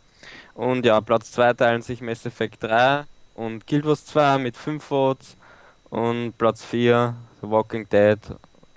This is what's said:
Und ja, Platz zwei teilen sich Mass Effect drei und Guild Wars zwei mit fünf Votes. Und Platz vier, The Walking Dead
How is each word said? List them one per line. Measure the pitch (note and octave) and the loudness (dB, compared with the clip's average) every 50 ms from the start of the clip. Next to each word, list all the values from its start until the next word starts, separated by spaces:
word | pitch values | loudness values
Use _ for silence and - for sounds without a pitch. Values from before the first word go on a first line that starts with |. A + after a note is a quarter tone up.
| _ _ _ _ - - - - - - - | _ _ _ _ -20 -20 -20 -20 -20 -20 -12
Und | - A#2+ B2 B2+ B2+ A#2+ | -6 -4 -2 -2 2 2
ja, | A#2 G#2+ G#2+ | 4 4 2
Platz | G#2 A#2 A2+ A2+ - - | 2 2 0 -2 -2 -2
zwei | - - A#2+ A#2+ | -2 2 2 2
teilen | A#2+ - C3 A#2 A#2 A#2 | 2 2 2 2 0 0
sich | - - B2 A#2 | -4 -8 -12 -10
Mass | B2 A2+ A2+ - - | -8 -10 -10 -8 -10
Effect | A#2+ - - A2+ A2 - - - | -12 -8 -6 -8 -8 -8 -8 -6
drei | A2 A2 A#2 B2+ C3+ C#3 D3 D3 - - _ - - _ | 0 2 2 2 2 2 -2 -4 -10 -20 _ -20 -20 _
und | - A2+ A2+ A2+ A2 - - | -12 -10 -10 -10 -10 -8 -4
Guild | D3+ D3 D3+ | -4 -2 0
Wars | D3+ D3+ - - | 0 -2 -4 -4
zwei | - - D3+ D3 C#3 C#3 C3+ | -4 0 2 2 2 2 0
mit | C3 A#2+ - | -2 -6 -8
fünf | - - D3+ D3+ D3 - | -10 -10 -10 -10 -10 -8
Votes. | - C#3+ C#3 C3+ C3 C3+ - - - - _ _ - - - _ - _ _ _ - | -4 -2 0 0 0 -2 -4 -8 -20 -20 _ _ -20 -20 -20 _ -20 _ _ _ -10
Und | - - A#2 A#2 A#2 A#2+ A#2+ A#2 G#2+ - | -6 -4 -4 -2 -4 -4 -6 -8 -6 -2
Platz | A#2 A2 A2 - - | 0 0 0 -2 -6
vier, | - - A#2+ A#2+ A#2+ A#2+ A#2+ A#2+ A#2+ A#2+ A#2+ A#2 - _ - | -6 -2 0 2 4 4 4 2 0 -4 -8 -14 -20 _ -14
The | - G#2+ | -8 -2
Walking | A2 A2 A2 - - A2+ G#2+ - | -2 -2 -2 -2 -6 -12 -6 0
Dead | - G2+ G#2 G#2 G#2+ G#2 - - - - _ - _ _ _ - _ | 2 4 4 4 4 2 -2 -14 -18 -18 _ -20 _ _ _ -20 _